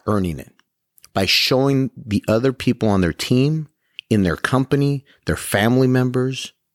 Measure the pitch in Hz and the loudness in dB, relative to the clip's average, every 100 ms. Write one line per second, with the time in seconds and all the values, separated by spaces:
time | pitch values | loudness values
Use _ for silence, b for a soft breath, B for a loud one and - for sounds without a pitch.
0 | - 104 90 71 - _ _ _ _ _ | -4 -2 -2 -6 -12 _ _ _ _ _
1 | _ 98 92 - - 131 139 139 131 - | _ -2 0 0 0 2 2 0 -2 -6
2 | 113 101 - 113 131 123 127 120 107 98 | -4 -4 0 0 0 -2 -2 0 0 2
3 | 85 - - 127 143 160 147 B B B | 2 -2 0 0 2 -2 -8 B B B
4 | B 107 90 76 - 135 131 143 143 143 | B 0 2 -2 -2 -2 0 0 0 -2
5 | b b - 78 - 101 110 127 131 127 | b b -6 -4 -2 0 2 4 4 2
6 | 127 127 127 127 - - _ | 0 0 -4 -6 -12 -18 _